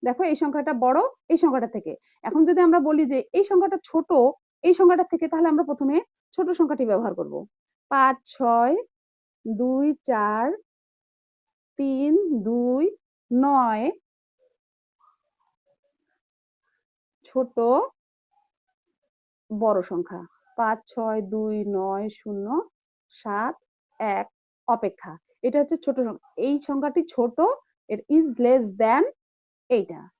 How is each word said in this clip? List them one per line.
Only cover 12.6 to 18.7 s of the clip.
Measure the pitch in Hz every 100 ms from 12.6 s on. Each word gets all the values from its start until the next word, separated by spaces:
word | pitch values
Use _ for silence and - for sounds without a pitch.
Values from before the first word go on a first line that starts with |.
| 240 254 339 415 _ _ _
নয়। | 240 277 277 247 214 247 415 _ _ _ _ _ _ _ _ _ _ _ _ _ _ _ _ _ 571 571 _ _ _ _ _ _ _ _ _ _ _ _ _
ছোট | _ - 247 240 233 262 523 _ _ _ _ _ _ _ _